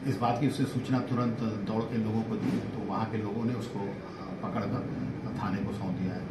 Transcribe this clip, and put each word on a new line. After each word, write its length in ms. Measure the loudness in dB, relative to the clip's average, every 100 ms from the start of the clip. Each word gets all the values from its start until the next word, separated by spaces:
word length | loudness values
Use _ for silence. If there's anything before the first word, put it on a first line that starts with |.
| 0
इस 80 | 2
बात 200 | 2 4
की 80 | 2
उसे 160 | 4 0
सूचना 260 | 0 2 2 2
तुरंत 320 | 2 2 2 0 0 0
दौड़ 140 | 0 2
के 100 | 2
लोगों 180 | 2 2
को 120 | 2 0
दी, 200 | 2 0 0
तो 160 | -4 -2
वहाँ 160 | 0 0
के 100 | 0
लोगों 220 | 0 0
ने 160 | 0 0
उसको, 240 | -2 -4
आ, 480 | -4 -4 -8 -8 -8 -6
पकड़कर 500 | -2 -2 0 0 -2 -2 -2 -4 -4 -2
थाने 280 | 0 0
को 80 | 0
सौंप 200 | -2 -2 0
दिया 140 | 0
है। 100 | -2 -4